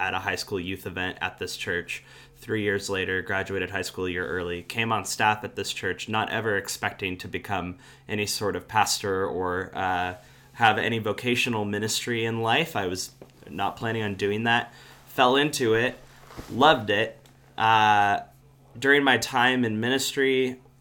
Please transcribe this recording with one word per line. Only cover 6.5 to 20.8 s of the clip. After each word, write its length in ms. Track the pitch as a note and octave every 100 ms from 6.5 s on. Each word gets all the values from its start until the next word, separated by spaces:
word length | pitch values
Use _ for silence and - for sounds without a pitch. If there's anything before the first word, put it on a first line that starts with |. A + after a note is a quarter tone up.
| G2
expecting 600 | F#2+ - G#2 - F#2+ F2+
to 100 | G2
become 480 | F2+ - F#2+ F2 F2+ - - -
any 180 | G#2 G#2
sort 300 | - G#2 F2+
of 100 | -
pastor 600 | A2 G2+ - G2+ F#2+ F#2+
or, 440 | F2 F2+ F2+ F#2
uh, 400 | - F#2 F2+ F2+ F2+ - - -
have 240 | - A2+ A2
any 200 | G2 A#2
vocational 640 | G#2+ G2+ B2 B2 B2+ A2+
ministry 600 | G#2 G#2 A2 - - A#2
in 180 | A2+ A2+
life. 340 | A2+ C3 D#3+ G#2+
I 100 | F#2+
was 260 | F#2 - - - - -
not 280 | E2 G2 -
planning 260 | A#2 A2+
on 120 | G#2+
doing 300 | F#2+ G2+ G#2
that. 280 | A#2 A#2+ - - - - -
Fell 300 | - B2+ C3+
into 380 | D3+ D3 A#2
it, 240 | A2+ B2 - - - - - -
loved 400 | A2 C3+ C#3+ G#2
it. 280 | G2+ A2+ - - - - -
Uh, 640 | A2+ A2 G#2+ G#2 G2+ G2+ - - - _ - A#2+
during 260 | C3+ C#3+
my 140 | C#3 B2
time 460 | B2 B2+ B2 B2+
in 140 | A#2 G#2+
ministry, 800 | A#2 C3 C3 C#3 C3+ C3 B2+ B2+ - _